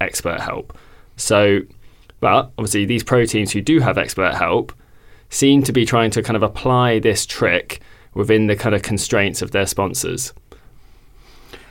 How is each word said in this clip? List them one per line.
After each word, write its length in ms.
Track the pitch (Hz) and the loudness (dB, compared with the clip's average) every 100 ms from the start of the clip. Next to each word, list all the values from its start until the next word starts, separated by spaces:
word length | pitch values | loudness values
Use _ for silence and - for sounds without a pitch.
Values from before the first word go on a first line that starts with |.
expert 400 | 95 - - 85 | -4 -4 -4 -6
help. 360 | - 87 - - - - - - | -6 -8 -10 -16 -20 -20 -20 -10
So, 440 | - 104 104 101 - - - - - - | -6 0 2 2 -2 -16 -20 -20 -20 -4
but 320 | 110 107 127 - | 0 2 0 -6
obviously 260 | 107 104 | -4 -2
these 200 | 101 117 | -2 -2
pro 220 | 120 127 113 | 0 2 2
teams 260 | 110 101 | 0 -2
who 80 | 107 | -2
do 180 | 101 160 | 2 2
have 180 | 123 90 | 2 0
expert 380 | - - 90 | -2 0 -2
help 380 | - 85 101 - - - - - - - | 0 0 0 -2 -12 -20 -20 -20 -20 -12
seem 320 | - 139 139 | 2 4 4
to 100 | 131 | 4
be 140 | 131 113 | 0 2
trying 240 | 120 113 | 2 2
to 120 | 104 | 0
kind 140 | 107 113 | -2 0
of 60 | |
apply 560 | - - 131 127 123 113 | -2 -2 0 2 2 2
this 260 | 110 104 | 2 0
trick 560 | - - 110 87 - - - - - | -4 -2 0 0 -4 -14 -16 -20 -14
within 320 | - 104 110 107 | -4 2 4 4
the 100 | 104 | 0
kind 180 | 120 | 0
of 80 | 104 | 0
constraints 580 | - 107 - 113 98 - | 0 -4 0 0 0 -2
of 120 | 95 | -4
their 140 | 98 98 | -2 -2
sponsors. 680 | - 98 - 90 85 - - - - - - - - - - - - - - - | -2 -2 -2 -6 -6 -8 -12 -20 -20 -20 -20 -20 -20 -20 -20 -20 -20 -20 -20 -20